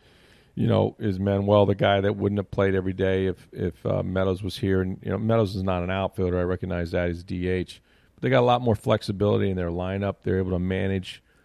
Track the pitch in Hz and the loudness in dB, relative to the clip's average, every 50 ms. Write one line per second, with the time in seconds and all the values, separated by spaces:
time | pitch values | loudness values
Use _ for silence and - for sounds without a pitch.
0 | _ _ _ _ _ - - _ _ _ - - 110 113 110 101 101 104 - - | _ _ _ _ _ -20 -20 _ _ _ -6 -2 0 2 2 2 2 0 -2 -4
1 | - 107 95 92 98 98 98 98 101 101 104 104 101 101 101 98 104 101 101 98 | -4 -4 -2 0 0 0 0 0 2 4 4 6 6 4 2 2 2 2 2 2
2 | 98 101 107 101 98 101 101 101 98 - - - 98 98 95 95 92 95 95 92 | 2 0 0 0 2 2 2 2 0 -4 -2 0 2 2 2 0 0 -2 -2 0
3 | 95 95 95 95 95 95 87 - - - - - 90 87 - - - - 98 95 | 0 0 2 2 0 0 -2 -6 -10 -14 -8 -4 -4 -4 -4 -4 -4 -2 -2 -2
4 | 95 92 92 95 95 95 92 90 104 92 - - - 95 95 95 92 92 95 - | -2 -2 -2 0 0 0 0 -2 -4 -8 -6 -2 0 0 2 2 0 -2 -4 -6
5 | - 104 95 98 110 110 113 117 110 95 107 98 92 95 92 87 87 90 95 98 | -6 -4 -4 -2 0 2 2 2 2 2 0 -2 -2 -2 0 -2 -2 -2 -2 -2
6 | 95 92 - - 92 90 90 90 90 87 92 90 - 90 90 87 87 82 90 87 | -2 -2 -2 -2 -2 0 0 0 0 0 -2 -4 -4 -4 -4 -4 -4 -2 -2 -2
7 | 87 87 87 85 87 - 92 90 87 92 92 92 87 - - - _ _ _ _ | -2 -2 -4 -6 -8 -8 -6 -4 -2 -2 -2 -2 -4 -6 -10 -20 _ _ _ _
8 | _ _ _ - - 127 131 127 123 123 123 123 127 120 107 - - 123 110 104 | _ _ _ -6 -2 0 2 4 4 4 2 2 2 2 0 0 2 0 0 0
9 | - - 101 92 104 104 104 104 101 98 95 92 90 85 85 87 90 92 98 101 | 0 -2 -2 0 2 2 2 2 0 0 -2 -2 -2 -2 -4 -4 -4 -4 -4 -2
10 | 101 98 95 - - 101 92 95 95 92 92 87 90 92 95 95 95 95 98 95 | -2 -4 -4 -4 -2 0 0 0 0 0 -2 -2 0 0 -2 0 0 0 -2 -2
11 | 90 - - - _ _ _ _ _ | -4 -6 -14 -18 _ _ _ _ _